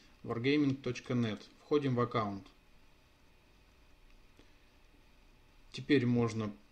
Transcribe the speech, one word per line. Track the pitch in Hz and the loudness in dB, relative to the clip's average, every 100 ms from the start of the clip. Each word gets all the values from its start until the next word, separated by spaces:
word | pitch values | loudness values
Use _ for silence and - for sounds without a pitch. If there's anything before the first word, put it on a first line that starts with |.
| - - | -20 -16
wargaming | 120 117 127 147 143 | -8 -4 0 2 2
точка | 131 123 120 - | 0 -4 -8 -4
нет. | 123 113 101 - - | -2 -2 -4 -10 -16
Входим | - 151 139 | -2 0 2
в | 120 | 0
аккаунт. | 120 123 107 98 - - _ - - - _ _ _ - _ - _ - - - - - - - - - - _ - - - - - - - - - | 0 -2 -4 -6 -14 -20 _ -20 -20 -20 _ _ _ -20 _ -20 _ -20 -20 -20 -20 -20 -20 -20 -20 -20 -20 _ -20 -20 -20 -20 -20 -20 -20 -20 -18
Теперь | - 131 143 | -8 2 4
можно | 120 120 117 110 107 - - | 4 2 2 0 -6 -8 -18